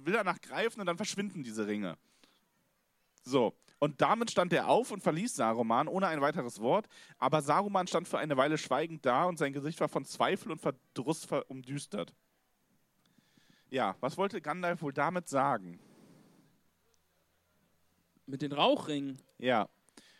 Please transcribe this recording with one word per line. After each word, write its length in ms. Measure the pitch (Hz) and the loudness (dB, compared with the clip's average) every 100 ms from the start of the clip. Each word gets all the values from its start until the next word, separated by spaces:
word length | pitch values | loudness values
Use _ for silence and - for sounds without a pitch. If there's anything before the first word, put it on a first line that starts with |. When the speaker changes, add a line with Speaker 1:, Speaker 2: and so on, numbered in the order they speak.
Speaker 1:
will 100 | 139 | -2
danach 260 | 220 190 160 | 0 0 -2
greifen 400 | - 139 226 226 | -6 -2 -2 -2
und 60 | 185 | -4
dann 100 | 170 | -2
verschwinden 480 | 208 190 208 180 | -4 -4 -4 -6
diese 240 | 123 110 104 | -8 -4 -2
Ringe. 280 | 104 95 - _ _ _ _ _ _ _ _ _ _ _ _ | -2 -4 -8 _ _ _ _ _ _ _ _ _ _ _ _
So, 320 | 123 131 107 - _ _ | 0 2 2 -2 _ _
und 220 | 147 143 | -2 2
damit 320 | 147 214 233 | 2 2 2
stand 200 | - 180 | 0 2
er 140 | 165 90 | 2 4
auf 220 | 165 262 | 2 2
und 100 | 208 | -2
verließ 360 | 180 160 240 - | 0 0 -4 0
Saruman 500 | 113 113 113 117 156 | 0 2 2 2 2
ohne 220 | 185 190 | 0 0
ein 120 | 156 | 2
weiteres 400 | 139 156 123 101 | 0 0 -6 -4
Wort, 280 | 113 185 - - - - | 0 0 0 -16 -20 -2
aber 240 | 131 156 | 0 2
Saruman 440 | 143 156 202 196 180 | 2 2 2 0 0
stand 220 | 170 175 | -2 0
für 100 | - | -2
eine 180 | 151 135 | 0 2
Weile 220 | 143 156 | 4 2
schweigend 480 | - 131 165 160 131 | 0 0 0 -2 2
da 160 | 127 | 4
und 160 | 180 165 | 2 0
sein 140 | 143 | -2
Gesicht 260 | 139 143 - | -2 -6 -2
war 80 | 156 | -2
von 160 | 156 | -2
Zweifel 460 | 135 - 123 190 - | -6 0 0 0 -4
und 100 | 156 | -4
Verdruss 640 | 156 - _ - 123 160 - | -4 -4 _ -6 -4 -4 -2
ver-, 180 | 147 - | -4 -4
umdüstert. 640 | 135 123 143 - - - _ _ _ _ _ _ _ _ _ _ _ _ _ _ _ _ | -12 -8 -8 -6 -8 -8 _ _ _ _ _ _ _ _ _ _ _ _ _ _ _ _
Ja, 240 | 127 107 95 | 0 0 0
was 160 | 127 170 | -4 -2
wollte 220 | 196 196 | -2 -2
Gandalf 420 | 151 175 175 170 | -6 -4 -2 -2
wohl 100 | 151 | -4
damit 360 | 135 147 180 - | -2 0 -2 -2
sagen? 500 | 139 139 117 90 87 - - - - _ _ _ _ _ _ _ _ _ _ _ _ _ _ _ _ _ _ _ _ - | 0 2 0 -4 -16 -20 -20 -20 -20 _ _ _ _ _ _ _ _ _ _ _ _ _ _ _ _ _ _ _ _ -10
Speaker 2:
Mit 160 | 135 | -6
den 100 | 143 | -4
Rauchringen? 640 | 143 208 285 - 147 139 131 _ _ | 4 4 4 2 -4 -4 -10 _ _
Speaker 1:
Ja. 300 | 123 117 - _ _ - - | 2 4 2 _ _ -20 -20